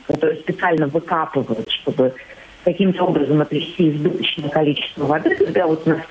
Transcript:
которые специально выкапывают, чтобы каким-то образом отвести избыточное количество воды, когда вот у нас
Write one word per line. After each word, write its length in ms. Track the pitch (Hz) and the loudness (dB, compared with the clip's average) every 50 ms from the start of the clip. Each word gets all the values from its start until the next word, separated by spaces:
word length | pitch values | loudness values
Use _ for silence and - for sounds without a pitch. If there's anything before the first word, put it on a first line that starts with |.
| - | -4
которые 300 | - - - - 156 156 | -4 -2 0 0 0 0
специально 500 | - - - 180 - - 180 170 160 156 | -2 -4 -6 -4 0 0 2 2 2 0
выкапывают, 800 | 139 139 165 165 - 180 165 156 147 - 139 120 - 117 110 113 - | 0 0 -2 -2 -2 -2 -2 -2 -2 -2 -4 -2 -2 -4 -4 -4 -4
чтобы 440 | - - - - - - 131 127 127 - - - - - - - - - - | -6 -4 -4 -4 0 0 0 0 0 -4 -12 -20 -20 -20 -20 -20 -20 -4 -2
каким-то 420 | 180 170 - 196 190 175 - 180 | -2 2 2 2 2 2 2 2
образом 360 | 175 165 151 143 127 147 151 | 2 2 2 2 2 2 2
отвести 500 | 151 - 151 147 - - - - 180 156 | 2 0 -2 -4 -4 -4 0 2 2 2
избыточное 580 | 147 147 147 - - - - - - - 151 147 | 2 2 0 -2 0 0 -4 -4 -4 -4 -6 -2
количество 560 | 147 151 156 147 143 - - - - - 147 | 0 0 2 2 0 -2 -4 -8 -6 -4 -2
воды, 300 | 143 147 160 185 330 359 | 0 0 0 0 0 2
когда 320 | - 381 - 165 170 175 | 2 2 2 2 0 2
вот 200 | 160 160 156 - | 2 0 0 2
у 40 | 165 | 0
нас 80 | 156 156 - - | 0 0 -2 -6